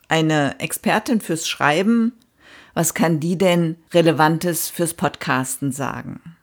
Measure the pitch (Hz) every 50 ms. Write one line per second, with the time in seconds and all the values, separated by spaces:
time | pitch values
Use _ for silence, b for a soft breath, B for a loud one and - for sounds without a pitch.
0 | _ - 160 160 160 156 156 151 143 131 - - - - - - - 202 180 214
1 | - - 247 208 - - 165 156 - - - - 135 143 147 170 196 220 233 233
2 | 226 233 - _ _ _ b b b b b b b b b 165 165 - - -
3 | - 165 165 147 147 170 185 156 190 185 175 175 170 160 160 - _ - - 170
4 | 165 165 151 135 156 156 165 160 175 175 165 156 - - - - 170 160 - -
5 | 175 147 - - - - 131 127 131 131 - - 143 139 127 147 135 117 - 120
6 | 117 - - - - 165 165 _